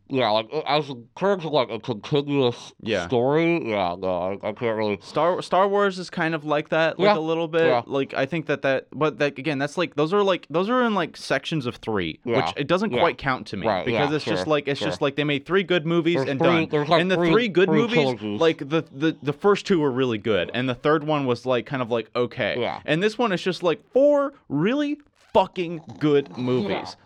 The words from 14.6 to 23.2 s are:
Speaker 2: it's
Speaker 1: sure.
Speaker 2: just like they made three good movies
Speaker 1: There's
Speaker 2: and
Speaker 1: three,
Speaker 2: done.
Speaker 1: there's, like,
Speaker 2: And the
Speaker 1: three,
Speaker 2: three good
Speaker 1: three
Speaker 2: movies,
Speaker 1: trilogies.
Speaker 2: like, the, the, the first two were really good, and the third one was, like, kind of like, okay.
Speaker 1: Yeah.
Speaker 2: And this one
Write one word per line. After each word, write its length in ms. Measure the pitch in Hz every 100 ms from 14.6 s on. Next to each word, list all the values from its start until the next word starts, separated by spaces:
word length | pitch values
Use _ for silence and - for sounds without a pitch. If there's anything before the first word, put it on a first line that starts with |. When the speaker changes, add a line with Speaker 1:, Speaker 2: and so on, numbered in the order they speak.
| 143
Speaker 2:
it's 120 | 139
Speaker 1:
sure. 100 | -
Speaker 2:
just 120 | 90
like 140 | 147 143
they 80 |
made 200 | 147 139 147
three 180 | 190
good 240 | 165 180 156
movies 300 | 170 160 170
Speaker 1:
There's 120 | 131
Speaker 2:
and 100 | 139
Speaker 1:
three, 80 | 170
Speaker 2:
done. 180 | 165 -
Speaker 1:
there's, 180 | 151 147
like, 120 | 165
Speaker 2:
And 80 | 185
the 60 | 170
Speaker 1:
three, 160 | 175
Speaker 2:
three 160 | 208 240
good 200 | 160 190
Speaker 1:
three 140 | 208
Speaker 2:
movies, 140 | 233 226
Speaker 1:
trilogies. 440 | 131 110 107 104
Speaker 2:
like, 160 | 165 160
the, 260 | 139 160 160
the, 240 | 135 160 -
the 100 | 139
first 320 | 143 202 196 -
two 140 | 175
were 100 | 147
really 300 | 123 127 110
good, 320 | 113 95 85
and 160 | 117 131
the 60 | 120
third 280 | 147 156
one 220 | 151 147 131
was, 220 | 120 127
like, 180 | 123 110
kind 160 | 135
of 80 | 113
like, 220 | 117 110 120
okay. 420 | 120 - 101 78
Speaker 1:
Yeah. 220 | 104 57 -
Speaker 2:
And 160 | 156
this 160 | 214
one 140 | 214